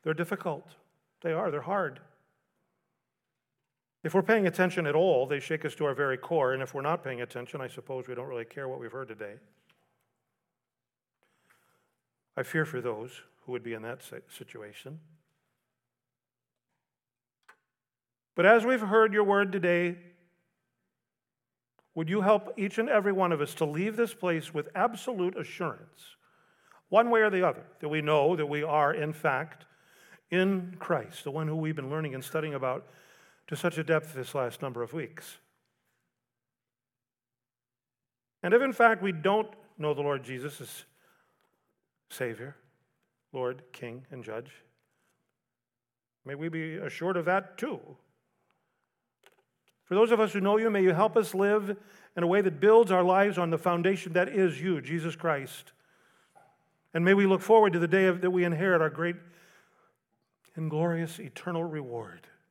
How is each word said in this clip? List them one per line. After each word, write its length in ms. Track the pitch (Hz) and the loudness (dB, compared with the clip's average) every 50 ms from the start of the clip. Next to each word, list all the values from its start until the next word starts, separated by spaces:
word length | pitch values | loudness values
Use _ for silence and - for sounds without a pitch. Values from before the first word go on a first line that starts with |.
| _ | _
They're 100 | 160 156 | -4 -4
difficult. 600 | 160 175 - 202 190 - 180 151 - - - - _ _ _ _ _ _ _ _ _ - | -4 -4 -4 -6 -6 -4 -8 -8 -8 -12 -20 -20 _ _ _ _ _ _ _ _ _ -6
They 100 | 170 160 | -4 -4
are. 160 | 165 214 185 | -2 -2 -4
They're 120 | 147 147 | -4 -6
hard. 380 | 127 160 196 202 180 143 123 - - _ _ _ _ _ _ _ _ _ _ _ _ _ _ _ _ _ _ _ _ _ _ _ _ _ _ _ _ _ _ _ _ _ _ _ _ _ _ _ - | -6 -4 -4 -2 -4 -4 -8 -12 -20 _ _ _ _ _ _ _ _ _ _ _ _ _ _ _ _ _ _ _ _ _ _ _ _ _ _ _ _ _ _ _ _ _ _ _ _ _ _ _ -8
If 100 | 156 - | 0 0
we're 80 | 196 | 2
paying 240 | - - 226 220 196 | 4 4 2 4 4
attention 400 | 175 160 - 180 180 180 180 165 | 2 2 2 0 0 0 -2 -2
at 80 | 147 143 | 0 2
all, 320 | 156 180 190 160 123 135 | 2 4 4 4 2 2
they 140 | 135 147 143 | 0 -2 -6
shake 260 | - - 160 156 - | -4 -6 -6 -4 -4
us 80 | 147 - | -8 -6
to 100 | - 151 | -2 -2
our 100 | 143 131 | -2 0
very 200 | 127 143 135 131 | -2 -2 -2 -2
core. 380 | 127 - - 170 160 135 127 131 | -4 -4 -2 0 0 2 0 0
And 80 | 131 | -2
if 140 | 131 123 - | -6 -8 -8
we're 80 | 139 135 | -6 -4
not 200 | 147 165 175 - | -4 -4 -4 -6
paying 180 | 139 127 120 | -10 -8 -8
attention, 380 | 120 120 - 123 123 - - 160 | -10 -10 -10 -14 -12 -10 -12 -12
I 100 | 131 123 | -12 -12
suppose 380 | - - - - 135 127 123 | -14 -16 -12 -10 -10 -10 -10
we 60 | 127 123 | -10 -10
don't 140 | 120 127 | -10 -10
really 180 | 143 127 120 117 | -10 -10 -10 -10
care 220 | 117 - 143 139 | -10 -12 -12 -10
what 120 | 131 131 135 | -10 -10 -10
we've 120 | 120 113 | -12 -12
heard 160 | 113 135 131 | -12 -12 -12
today. 260 | 110 110 104 107 101 101 - _ _ _ _ _ _ _ _ _ _ _ _ _ _ _ _ _ _ _ _ _ _ _ _ _ _ _ _ _ _ _ _ _ _ _ _ _ _ _ _ _ _ _ _ _ _ _ _ _ _ _ _ _ _ _ _ _ _ _ | -12 -12 -14 -14 -14 -14 -18 _ _ _ _ _ _ _ _ _ _ _ _ _ _ _ _ _ _ _ _ _ _ _ _ _ _ _ _ _ _ _ _ _ _ _ _ _ _ _ _ _ _ _ _ _ _ _ _ _ _ _ _ _ _ _ _ _ _ _
I 60 | - 127 | -10 -8
fear 220 | - - 160 151 | -4 -2 -4 -4
for 160 | 156 - 127 | -2 -6 -6
those 400 | 120 123 110 107 113 127 - - - _ _ _ _ | -6 -6 -6 -8 -10 -14 -16 -20 -20 _ _ _ _
who 60 | - 123 | -10 -10
would 100 | 120 113 | -10 -8
be 100 | 117 113 | -10 -10
in 80 | 110 | -10
that 220 | 110 117 123 139 - | -10 -12 -14 -14 -16
si-, 140 | - - - _ _ | -18 -18 -18 _ _
situation. 680 | - - - - - 113 107 104 104 - - 131 151 160 156 _ _ _ _ _ _ _ _ _ _ _ _ _ _ _ _ _ _ _ _ _ _ _ _ _ _ _ _ _ _ _ _ _ _ _ _ _ _ _ _ _ _ _ _ _ _ _ _ - _ _ _ _ _ _ _ _ _ _ _ _ _ _ _ _ _ | -20 -20 -20 -18 -18 -18 -18 -18 -18 -18 -18 -16 -18 -18 -20 _ _ _ _ _ _ _ _ _ _ _ _ _ _ _ _ _ _ _ _ _ _ _ _ _ _ _ _ _ _ _ _ _ _ _ _ _ _ _ _ _ _ _ _ _ _ _ _ -20 _ _ _ _ _ _ _ _ _ _ _ _ _ _ _ _ _
But 100 | - 175 | 4 6
as 180 | 196 226 233 214 | 8 8 8 6
we've 160 | 240 262 233 | 2 0 0
heard 320 | 214 196 208 226 220 220 | 0 2 4 4 4 4
your 120 | 196 208 208 | 4 2 2
word 280 | 196 202 202 202 190 | 4 4 2 2 2
today, 460 | 185 196 170 175 175 175 175 175 175 175 - - _ _ _ _ _ _ _ _ _ _ _ _ _ _ _ _ _ _ _ _ _ _ _ _ _ _ _ _ _ _ _ _ _ _ _ _ _ | 0 0 2 2 2 2 0 -2 -4 -8 -16 -20 _ _ _ _ _ _ _ _ _ _ _ _ _ _ _ _ _ _ _ _ _ _ _ _ _ _ _ _ _ _ _ _ _ _ _ _ _
would 140 | 165 160 156 | -6 -4 -2
you 120 | 190 214 | 0 2
help 320 | 185 202 214 202 202 - - | 4 4 4 4 2 -4 -6
each 200 | - 196 202 - | -4 -4 -4 -2
and 120 | 220 226 285 | -2 0 2
every 240 | 262 214 190 208 196 | 2 2 2 2 2
one 180 | 190 185 175 | 2 2 2
of 80 | 170 143 | 2 0
us 140 | 147 147 - | -2 -6 -2
to 100 | - 160 | -4 -4
leave 300 | 147 147 156 190 214 214 | -2 -2 -2 -4 -2 0
this 180 | 220 233 220 226 | -2 -2 -2 -2
place 400 | - - 180 170 160 156 - 160 | -4 -2 -2 -2 -2 -4 -6 -8
with 140 | 151 147 - - | -8 -8 -6 -2
absolute 600 | 185 202 247 226 180 - 262 247 185 180 185 185 | -2 -2 -2 -2 -6 -8 -8 -4 -2 -2 -2 -2
assurance, 800 | - 151 - - - 180 151 107 - - _ _ - - - - _ _ _ _ _ _ _ _ _ _ _ - - _ _ | -6 -10 -10 -8 -6 -6 -6 -6 -10 -16 _ _ -20 -20 -20 -20 _ _ _ _ _ _ _ _ _ _ _ -20 -20 _ _
one 200 | 180 208 233 240 | 4 4 4 6
way 120 | 233 226 | 4 4
or 80 | 214 214 | 4 4
the 180 | 196 185 180 | 4 2 2
other, 160 | 160 - - - - - _ | 0 0 -2 -12 -20 -16 _
that 80 | - | -6
we 140 | 147 151 156 | -4 -2 -2
know 340 | 151 151 156 147 139 156 180 | 2 4 4 4 6 4 2
that 100 | 156 151 | 2 -2
we 160 | 143 147 147 | -2 -2 -4
are, 320 | 147 160 147 151 147 143 - | -2 0 2 2 4 2 2
in 200 | 160 151 151 156 | 0 -4 -4 -6
fact, 520 | 156 - 156 135 131 156 156 - - - _ _ _ _ _ _ _ - - - _ _ _ | -2 0 0 0 0 -4 -6 -14 -20 -20 _ _ _ _ _ _ _ -20 -20 -20 _ _ _
in 460 | 170 180 185 196 196 185 175 180 180 | 0 2 2 2 0 -2 -4 -8 -12
Christ, 460 | 160 - - 170 139 110 - - - - | -12 -4 -4 -2 -4 -4 -8 -16 -10 -10
the 80 | 147 | -8
one 160 | 135 156 156 | -6 -4 -4
who 80 | 156 156 | -4 -4
we've 200 | 160 156 156 151 | -2 -4 -4 -4
been 140 | 135 131 135 | -6 -6 -6
learning 240 | 147 156 156 147 131 | -6 -6 -6 -6 -8
and 100 | 131 131 | -10 -12
studying 300 | - - 160 151 156 143 | -6 -6 -4 -4 -4 -6
about 320 | 131 131 127 127 143 135 - - - _ _ _ _ _ _ _ _ _ | -4 -4 -4 -4 -6 -10 -16 -20 -20 _ _ _ _ _ _ _ _ _
to 80 | - 156 | -12 -10
such 220 | - - 175 - | -2 -2 -2 -2
a 60 | 156 156 | -2 0
depth 300 | 151 165 156 156 156 156 | 0 0 0 0 -4 -12
this 220 | 131 123 - - | -10 -10 -6 -4
last 260 | 143 127 120 110 - | -4 -4 -4 -6 -8
number 220 | 143 135 120 120 120 | -10 -8 -6 -8 -8
of 100 | 107 - | -8 -8
weeks. 440 | 165 139 - 160 165 - - - - _ _ _ _ _ _ _ _ _ _ _ _ _ _ _ _ _ _ _ _ _ _ _ _ _ _ _ _ _ _ _ _ _ _ _ _ _ _ _ _ _ _ _ _ _ _ _ _ _ _ _ _ _ _ _ _ _ _ _ _ - | -10 -10 -10 -14 -18 -18 -20 -20 -20 _ _ _ _ _ _ _ _ _ _ _ _ _ _ _ _ _ _ _ _ _ _ _ _ _ _ _ _ _ _ _ _ _ _ _ _ _ _ _ _ _ _ _ _ _ _ _ _ _ _ _ _ _ _ _ _ _ _ _ _ 0
And 100 | 175 208 | 4 4
if, 80 | 240 | 4
in 120 | 277 269 233 | 4 2 2
fact, 280 | - 233 226 220 180 | 4 4 4 4 4
we 120 | 190 202 175 | 0 -2 -2
don't 360 | 156 151 190 202 214 214 214 - - - _ _ | 0 0 2 2 2 0 -4 -10 -20 -20 _ _
know 160 | - 151 151 147 | -6 -4 -2 -2
the 80 | 135 | -2
Lord 220 | 143 143 139 135 123 | -2 -2 -4 -4 -6
Jesus 360 | 120 131 123 131 151 143 - | -10 -12 -10 -10 -12 -12 -14
as 260 | 127 - - - - _ _ _ _ _ _ _ _ _ _ _ _ _ _ _ _ _ _ _ _ _ _ _ _ _ | -16 -16 -16 -18 -20 _ _ _ _ _ _ _ _ _ _ _ _ _ _ _ _ _ _ _ _ _ _ _ _ _
Savior, 460 | - - 131 120 113 104 120 139 143 _ _ _ _ _ _ _ _ _ _ _ _ _ _ _ | -10 -8 -8 -8 -8 -10 -14 -16 -18 _ _ _ _ _ _ _ _ _ _ _ _ _ _ _
Lord, 320 | - 131 127 123 127 131 - _ | -8 -6 -6 -6 -6 -8 -16 _
King, 340 | - - 131 117 113 127 131 _ | -18 -14 -14 -14 -14 -14 -18 _
and 120 | 147 127 110 | -18 -16 -12
Judge, 280 | 110 110 113 123 139 - - _ _ _ _ _ _ _ _ _ _ _ _ _ _ _ _ _ _ _ _ _ _ _ _ _ _ _ _ _ _ _ _ _ | -10 -10 -12 -12 -14 -20 -20 _ _ _ _ _ _ _ _ _ _ _ _ _ _ _ _ _ _ _ _ _ _ _ _ _ _ _ _ _ _ _ _ _
may 100 | 131 143 | -14 -10
we 140 | 143 160 170 | -8 -8 -8
be 260 | 160 160 160 160 156 | -6 -6 -8 -8 -8
assured 420 | - - 170 - - 165 180 196 | -8 -10 -10 -8 -4 -4 -2 -2
of 80 | 180 160 | 0 2
that 320 | 175 185 196 190 - - | 2 0 0 0 -4 -10
too. 220 | - 226 302 220 120 - - - _ _ _ _ _ _ _ _ _ _ _ _ _ _ _ _ _ _ _ _ _ _ _ _ _ _ - _ _ _ _ _ _ _ _ _ _ _ | -8 -8 -8 -8 -10 -12 -18 -20 _ _ _ _ _ _ _ _ _ _ _ _ _ _ _ _ _ _ _ _ _ _ _ _ _ _ -20 _ _ _ _ _ _ _ _ _ _ _
For 80 | _ 175 | _ 4
those 180 | 196 226 226 | 4 6 6
of 80 | 233 214 | 6 2
us 140 | 220 196 160 | 2 0 0
who 80 | 202 | 0
know 160 | 190 202 208 | 2 4 2
you, 120 | 214 226 226 | 4 2 2
may 120 | 208 202 | 2 4
you 120 | 185 185 170 | 4 4 4
help 220 | 170 208 220 - | 4 2 4 4
us 180 | 233 208 226 - | 2 0 2 0
live 440 | 185 196 202 208 214 196 196 208 196 - - - - - - _ | 0 2 4 2 2 0 -2 -8 -8 -10 -20 -20 -20 -20 -12 _
in 60 | 175 175 | -2 0
a 40 | |
way 140 | 170 185 208 | 2 2 4
that 180 | 196 190 156 139 | 2 2 0 4
builds 320 | 180 208 220 226 233 185 | 6 8 8 8 8 8
our 120 | 190 180 175 | 4 4 4
lives 340 | 180 185 190 196 208 180 | 4 4 4 4 2 2
on 140 | 180 175 165 | 0 0 0
the 60 | 165 | -2
foundation 560 | 156 - 185 175 170 175 185 196 175 - 175 165 | 0 0 0 0 2 2 0 0 0 -4 -2 0
that 160 | 180 180 - | 0 0 2
is 300 | - 196 190 175 147 135 | 2 2 2 2 0 -2
you, 220 | 156 190 175 147 | -2 -2 -2 -2
Jesus 340 | 127 131 165 165 156 165 156 | -4 -6 -6 -4 -4 -6 -8
Christ. 560 | 160 170 165 151 139 135 123 - - - - _ _ _ _ _ _ _ _ _ _ _ _ _ - _ _ _ _ _ _ _ _ _ _ - | -4 -2 -2 -2 -2 -4 -10 -14 -18 -20 -20 _ _ _ _ _ _ _ _ _ _ _ _ _ -20 _ _ _ _ _ _ _ _ _ _ -2
And 120 | 165 170 | 2 4
may 80 | 185 196 | 6 6
we 140 | 202 202 | 6 6
look 140 | 190 190 185 | 4 4 2
forward 320 | 190 - 226 226 214 202 165 | 6 6 8 8 8 6 4
to 60 | 175 | 2
the 80 | 170 | 2
day 200 | 160 170 196 190 | 2 4 4 4
of, 140 | 185 175 180 | 4 2 2
that 100 | 175 185 | 0 0
we 120 | 185 180 175 | 2 2 0
inherit 380 | 175 170 151 185 196 180 165 | 0 0 0 2 2 4 4
our 80 | 160 156 | 2 2
great 260 | 151 156 170 175 175 175 - - - _ _ _ _ _ _ _ _ _ _ _ _ _ _ _ _ _ _ _ _ _ _ _ _ | 0 -2 -4 -4 -4 -8 -14 -20 -20 _ _ _ _ _ _ _ _ _ _ _ _ _ _ _ _ _ _ _ _ _ _ _ _
and 140 | 165 160 156 | -8 -6 -4
glorious 500 | 151 156 170 175 170 165 165 160 165 165 | -2 0 0 0 0 -2 -4 -6 -8 -14
eternal 440 | - 139 _ - - 180 170 165 170 | -14 -14 _ -10 -8 -6 -4 -4 -4
reward. 580 | 170 156 151 139 123 120 117 107 95 85 85 - - _ _ _ _ | -4 -6 -8 -8 -8 -8 -10 -10 -12 -16 -20 -20 -20 _ _ _ _